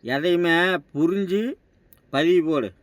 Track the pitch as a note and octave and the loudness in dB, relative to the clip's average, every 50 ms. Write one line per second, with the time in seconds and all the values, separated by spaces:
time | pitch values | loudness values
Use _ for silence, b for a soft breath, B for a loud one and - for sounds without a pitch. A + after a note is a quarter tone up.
0 | - A#2 B2+ C#3 D3+ F3+ F3 E3+ F3 E3+ E3 E3+ F3 F#3 F#3 E3+ - _ _ C#3+ | -6 -4 -4 -2 0 0 0 2 2 2 2 2 2 0 0 -4 -6 _ _ -2
1 | D#3 E3 F#3 G3+ G3+ F3+ F#3 G3+ A3 B3 E4+ _ _ _ _ _ _ _ - _ | 0 0 0 -2 -4 -2 -2 -2 -2 -4 -8 _ _ _ _ _ _ _ -20 _
2 | _ _ - C3+ D#3 E3+ F3+ F3+ D#3+ D#3+ D#3+ D3 A#2 G2 F2+ _ | _ _ -2 0 2 4 4 2 2 2 -2 -2 -2 -4 -8 _